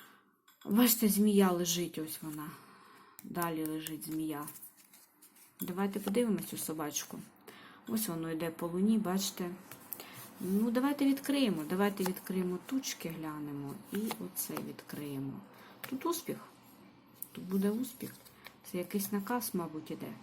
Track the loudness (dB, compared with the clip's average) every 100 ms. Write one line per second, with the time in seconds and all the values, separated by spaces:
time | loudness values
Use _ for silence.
0 | -20 -20 _ _ _ _ 2 6 8 8
1 | 6 6 6 8 8 6 2 2 0 -2
2 | -6 -6 -8 -8 -10 -12 -18 -20 -20 -20
3 | -20 -18 -8 0 0 2 -2 0 -2 -2
4 | -4 -4 -2 -4 -6 -12 -18 -20 -20 -20
5 | -20 _ -20 -20 -20 -8 -6 -2 0 0
6 | 0 2 2 2 -2 -6 -6 -4 -4 -4
7 | -6 -10 -14 -18 -20 -20 -20 -18 -4 -2
8 | 0 -2 -2 -2 -2 -2 -2 4 6 6
9 | 4 2 0 -2 -4 -6 -12 -18 -12 -12
10 | -12 -14 -16 -6 0 4 4 4 2 4
11 | 4 4 2 4 4 2 0 2 4 4
12 | 0 0 -2 0 0 -2 -2 -2 -2 -4
13 | -6 -6 -6 -6 -6 -6 -6 -8 -4 -2
14 | -2 -4 -6 -4 -4 -4 -6 -10 -10 -8
15 | -6 -4 -4 -6 -12 -18 -20 -14 -8 -4
16 | -2 -2 -4 -8 -10 -20 -20 -20 -20 -20
17 | -20 -14 -12 -10 -4 0 2 0 -4 -8
18 | -12 -12 -20 -20 -20 -20 -8 -6 -2 -2
19 | 0 -2 0 -2 0 -2 -2 -6 -8 -8
20 | -8 -10